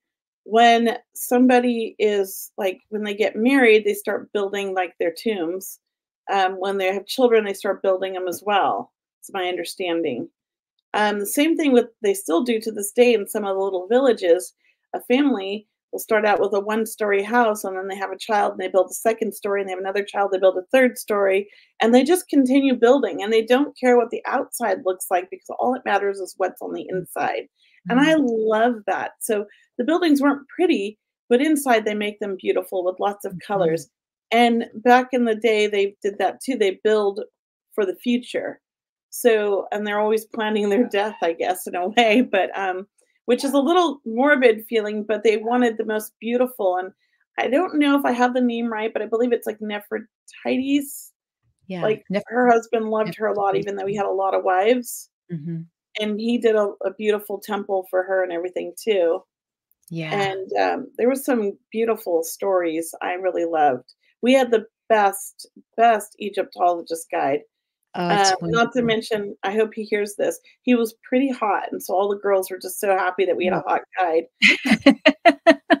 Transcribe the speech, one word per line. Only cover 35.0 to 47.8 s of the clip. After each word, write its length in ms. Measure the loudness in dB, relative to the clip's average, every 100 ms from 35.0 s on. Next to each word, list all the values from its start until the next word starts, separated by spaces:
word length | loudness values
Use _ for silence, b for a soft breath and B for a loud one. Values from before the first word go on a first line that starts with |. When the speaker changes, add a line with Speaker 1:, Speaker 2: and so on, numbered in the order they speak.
| 4
Speaker 1:
in 120 | 0 0
the 80 |
day, 320 | 0 0 2 0
they 300 | 0 -2 -2
did 140 | -8 -2
that 220 | -4 -4
too. 160 | -6 -2
They 240 | -2 0
build 380 | 0 2 0 -2 -12 _ _ _ _
for 100 | -4
the 120 | -4 -2
future. 640 | -2 -2 -2 -8 -8 -12 _ _ _ _ _
So, 560 | 0 2 2 2 -2 -2
and 140 | -6 -4
they're 140 | 0
always 240 | 0 0
planning 460 | -2 -6 -2 0 0
their 180 | 2 2
death, 280 | 0 -2 -2
I 120 | -4
guess, 320 | -2 -4 -4 -6
in 80 |
a 140 | -6 -2
way, 340 | 2 4 4
but, 340 | 2 0 -2 -4
um, 280 | -6 -6 -10 _ _ _ -2
which 180 | -2
is 80 | 2
a 60 | 0
little 420 | 2 2 2 -2 -8
morbid 580 | 0 2 4 4 2 -2
feeling, 360 | -4 -2 -6
but 180 | -4 0
they 140 | 2 0
wanted 400 | 0 2 2 0
the 80 |
most 280 | -4 -4 -6 _
beautiful. 580 | -4 0 0 0 0 0
And 140 | -4 -12 _ _ _ -4
I 100 | 0
don't 300 | 2 0
know 200 | 2